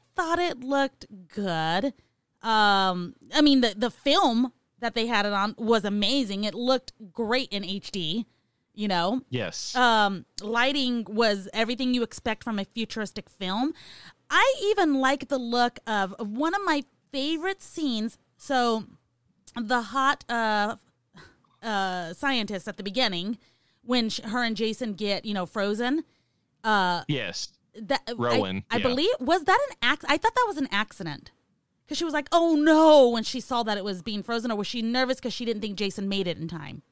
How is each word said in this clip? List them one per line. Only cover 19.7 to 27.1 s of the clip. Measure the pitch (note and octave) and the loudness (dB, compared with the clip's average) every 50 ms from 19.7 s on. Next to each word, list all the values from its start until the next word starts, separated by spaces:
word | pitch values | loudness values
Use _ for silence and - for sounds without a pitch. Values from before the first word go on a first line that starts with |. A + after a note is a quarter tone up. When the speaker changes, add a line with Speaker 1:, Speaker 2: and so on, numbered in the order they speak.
| B3+ A#3+ | 0 0
Speaker 1:
hot, | A3+ G3 A#3 C4+ C4+ C4+ D4 - - - | -2 -2 -2 0 2 2 0 0 -4 -4
uh, | A#3+ A#3 A3+ A3 G#3+ G#3 G#3 G#3+ - - _ _ _ _ _ _ _ - - - _ _ _ _ _ _ | -2 -2 0 0 2 0 0 -2 -4 -8 _ _ _ _ _ _ _ -20 -20 -20 _ _ _ _ _ _
uh, | - A#3 G#3+ G3 F#3+ F#3 F#3 F3+ E3+ D#3+ F3+ | -8 -4 -2 -2 -2 -2 -4 -6 -6 -8 -8
scientist | - C#4+ C#4 C4+ A#3 G#3 G3+ G#3 F3+ - G#3+ | -4 -2 0 0 0 -2 -4 -6 -8 -8 -10
at | F3+ | -10
the | - F#3+ | -8 -8
beginning, | G3+ F#3 B3+ B3+ G#3+ F#3 E3+ F3+ G#3+ A#3+ - _ _ _ _ _ _ _ _ | -4 -2 0 0 0 -2 -4 -4 -6 -6 -8 _ _ _ _ _ _ _ _
when | _ A3+ B3 B3 A3+ A3 | _ -2 0 0 0 0
sh-, | - - | -4 -6
her | - G#3+ G#3+ B3 A#3+ | -6 -4 -4 -2 -2
and | A3+ A3 | -2 -2
Jason | F#3+ A3+ A3 G#3+ - B3 A3+ G3 | -2 -2 -2 -2 -4 -6 -6 -6
get, | D#3 G#3+ G3+ G3 F3 - | -4 -4 -2 -2 -4 -4
you | A3 G#3 | -4 -4
know, | F#3+ F3+ | -4 -4
frozen. | - - G#3+ G3 G#3 G#3 G#3 A#3+ B3 C#4+ E4 - _ _ _ _ _ _ _ _ _ _ _ | -4 -2 -2 0 0 0 0 0 0 0 0 -2 _ _ _ _ _ _ _ _ _ _ _
Uh, | - A3 G#3+ G3+ F#3 F3+ F3 E3 - | 0 2 2 4 2 2 0 -2 -2
Speaker 2:
Yes. | - | -4